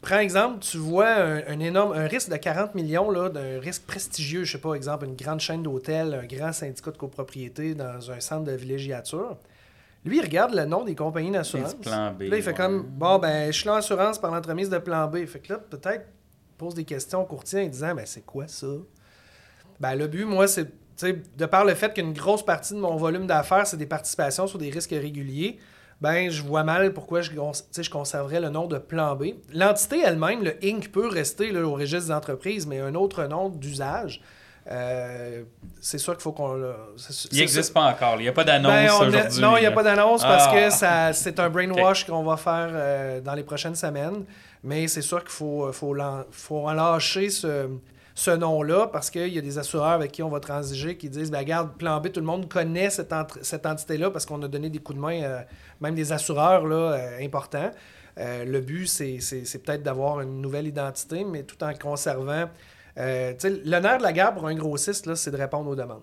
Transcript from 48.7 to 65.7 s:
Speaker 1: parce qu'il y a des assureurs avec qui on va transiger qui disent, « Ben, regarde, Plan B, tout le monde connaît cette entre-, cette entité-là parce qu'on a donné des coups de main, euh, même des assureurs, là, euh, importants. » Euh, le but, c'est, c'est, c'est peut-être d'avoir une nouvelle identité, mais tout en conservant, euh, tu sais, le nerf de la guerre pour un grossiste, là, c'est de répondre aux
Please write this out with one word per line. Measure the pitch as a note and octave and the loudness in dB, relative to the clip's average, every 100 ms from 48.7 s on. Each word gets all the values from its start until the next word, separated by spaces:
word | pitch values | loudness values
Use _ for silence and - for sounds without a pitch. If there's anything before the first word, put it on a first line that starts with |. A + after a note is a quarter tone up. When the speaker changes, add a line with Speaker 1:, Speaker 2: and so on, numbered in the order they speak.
| F3 G#3+ | 4 4
Speaker 1:
parce | F#3 - | 0 -4
qu'il | E3+ F3+ | -4 -2
y | E3+ | -2
a | |
des | C#3+ C#3 | -4 -6
assureurs | C#3 D#3+ D3+ | -4 0 4
avec | E3+ D3 | 2 0
qui | - | -4
on | D#3+ | -4
va | D3 | -4
transiger | C#3 C#3+ C#3+ C3+ D3+ F3+ | -4 -6 -4 -6 -6 -6
qui | D3 | -8
disent, « | C3+ D#3 | -6 -4
Ben, | D3+ | -4
regarde, | C#3 E3 D#3+ - | -2 -2 -2 -4
Plan | E3 D3+ | -2 0
B, | D#3+ | -2
tout | F#3 | -4
le | D#3+ | -2
monde | F3+ F3 | -2 -2
connaît | F3+ E3 E3 G3 | 0 0 2 0
cette | G3 F3 | 0 -4
entre-, | D#3+ D#3 - | -4 -4 -8
cette | - E3+ D#3+ | -8 -4 -4
entité-là | D#3 - D#3 F3+ | -4 -4 -2 0
parce | F#3+ - | -2 -6
qu'on | D3 | -6
a | C#3+ | -6
donné | C#3+ D3+ | -6 -6
des | D3+ | -8
coups | D3 C#3 | -10 -8
de | |
main, | D3 E3+ | -4 -4
euh, | C#3+ B2+ A#2 - - - | -4 -6 -10 -18 -20 -8
même | D3 D#3+ | -4 -2
des | D3+ | -2
assureurs, | D3+ - D3 D#3+ F#3 D#3 | -2 -2 4 6 6 6
là, | D#3+ | 2
euh, | E3 C#3+ B2 B2 | 2 0 -4 -8
importants. » | C#3 C#3 - C#3+ F3+ A#3+ - - - - | -6 -6 -6 -6 -6 -6 -20 -20 -20 -10
Euh, | A#2+ B2 | -8 -6
le | B2 C3+ | -4 -4
but, | C3 E3 F#3 | -2 -6 -4
c'est, | - C#3 B2+ | -2 -4 -4
c'est, | - C3 A#2+ | -6 -6 -8
c'est | C#3 | -10
peut-être | - D3 | -6 -4
d'avoir | C#3+ C3 C#3 D3 | -4 -2 -2 -2
une | C3+ C3+ | -4 -6
nouvelle | C3+ C#3+ D3+ | -6 -4 -4
identité, | C#3+ C#3 C3 - E3 | -4 -6 -6 -8 -6
mais | G3+ D#3+ | -6 -8
tout | C3+ - | -10 -8
en | D#3 D3 | -6 -6
conservant, | D3 C#3+ D3+ C3 C3+ D3+ E3+ E3 - - - - | -6 -4 -2 -2 -2 -2 -4 -8 -20 -20 -20 -6
euh, | B2+ C3 B2+ | -4 -2 -2
tu | B2+ | -2
sais, | F#3+ F#3+ | -2 -2
le | D3+ F3 | 0 2
nerf | F#3+ B3+ | 4 4
de | |
la | A3 | 4
guerre | E3 G3 | 4 2
pour | F#3+ D#3 | 2 -4
un | D#3+ | -2
grossiste, | D#3 C#3+ E3 G3+ E3 | -2 -2 -2 -4 -4
là, | E3 | -4
c'est | - | -4
de | C#3 | -2
répondre | C3+ D3 | -2 -2
aux | D3 | -4